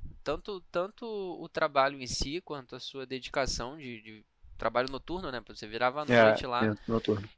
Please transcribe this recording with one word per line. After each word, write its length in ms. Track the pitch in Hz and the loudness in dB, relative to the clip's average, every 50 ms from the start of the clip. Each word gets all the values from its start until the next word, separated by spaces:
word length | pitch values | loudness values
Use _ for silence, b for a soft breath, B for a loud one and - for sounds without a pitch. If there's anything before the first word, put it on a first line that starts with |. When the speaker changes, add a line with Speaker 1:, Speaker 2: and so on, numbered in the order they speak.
| - - - - - | -10 -12 -12 -8 -6
Speaker 1:
tanto, 380 | - 147 170 - - 208 185 - - | -6 -6 -4 -6 -10 -12 -12 -10 -6
tanto 340 | - 175 180 196 - - 240 | -4 -4 -4 -4 -6 -10 -10
o 440 | 233 220 202 190 180 175 - - 170 | -8 -6 -6 -6 -8 -8 -10 -12 -10
trabalho 520 | - 156 156 156 139 139 135 135 139 139 | -4 -2 -2 2 4 4 4 4 2 -2
em 60 | 131 120 | -8 -6
si, 340 | - - - 135 147 175 | -4 -4 -4 -4 -4 -6
quanto 340 | - - 151 143 123 117 - | -6 -8 -10 -10 -10 -12 -14
a 40 | 127 | -14
sua 260 | - - - 135 131 | -12 -12 -10 -10 -8
dedicação 720 | 127 131 127 123 - - 147 131 123 - - 120 123 143 160 | -8 -8 -8 -8 -4 -2 0 0 0 -2 -4 -6 -6 -8 -10
de, 240 | 147 127 120 110 | -12 -12 -12 -12
de 240 | 107 113 110 107 104 _ _ _ - - - - | -14 -16 -20 -20 -20 _ _ _ -20 -20 -8 -4
trabalho 320 | - 113 113 120 127 131 | -2 0 2 2 0 0
noturno, 400 | 139 127 - - 160 185 185 151 | -2 -6 -6 -6 -6 -6 -6 -6
né? 100 | 127 120 104 - | -6 -8 -8 -10
Você 200 | 107 - - 107 | -12 -12 -10 -8
virava 340 | 107 117 123 127 127 151 | -2 2 2 2 2 0
à 40 | 151 139 | 2 6
Speaker 2:
É, 60 | 123 | 8
Speaker 1:
noite 300 | 117 113 110 110 - - | 10 10 10 8 6 2
lá. 260 | 135 120 120 117 110 | -2 0 2 2 2
Speaker 2:
é, 40 | 107 - - - | 0 -2 -2 0
noturno. 420 | 113 113 - - 110 101 101 - - | 0 0 2 2 0 0 -2 -6 -12